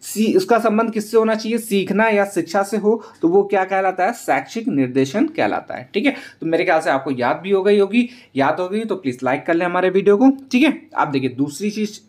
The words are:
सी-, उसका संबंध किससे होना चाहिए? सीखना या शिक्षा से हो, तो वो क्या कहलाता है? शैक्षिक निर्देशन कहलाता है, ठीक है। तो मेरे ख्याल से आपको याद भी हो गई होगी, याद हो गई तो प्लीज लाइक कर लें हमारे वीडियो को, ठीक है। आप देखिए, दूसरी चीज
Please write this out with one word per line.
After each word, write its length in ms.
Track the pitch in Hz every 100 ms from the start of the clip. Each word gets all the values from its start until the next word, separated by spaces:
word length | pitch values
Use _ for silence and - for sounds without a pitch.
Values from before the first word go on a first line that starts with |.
सी-, 340 | - - 220 -
उसका 220 | 370 233
संबंध 340 | 220 214 226
किससे 240 | 214 208 226
होना 180 | 220
चाहिए? 240 | 220 214 233
सीखना 500 | 220 196 185 202 220
या 160 | 208
शिक्षा 380 | 202 190 160 202
से 140 | 196 220
हो, 260 | 196 226 - -
तो 60 | 165
वो 140 | 185
क्या 220 | 196 202
कहलाता 420 | 190 190 190 185 185
है? 60 |
शैक्षिक 560 | - - 139 139 226 220
निर्देशन 580 | 151 127 127 135 202 311
कहलाता 480 | - 110 87 -
है, 140 | - 123
ठीक 120 | 196 285
है। 80 | - - -
तो 60 | 330
मेरे 180 | 165
ख्याल 160 | - 165
से 100 | 170
आपको 200 | 135 156
याद 300 | 127 120 156
भी 80 | 175
हो 120 | 196
गई 160 | 190 208
होगी, 300 | 196 220 240 - - 131
याद 240 | 135 156
हो 80 | 180
गई 160 | 208
तो 120 | 220 196
प्लीज 220 | 139 123
लाइक 240 | 127 139 135
कर 80 |
लें 120 | 170 180
हमारे 240 | 180 185
वीडियो 260 | 185 196 202
को, 140 | 262 269 -
ठीक 100 | 254
है। 200 | 294 - - -
आप 120 | 233
देखिए, 220 | 135 131
दूसरी 400 | 120 143 143 208
चीज 300 | 202 208 -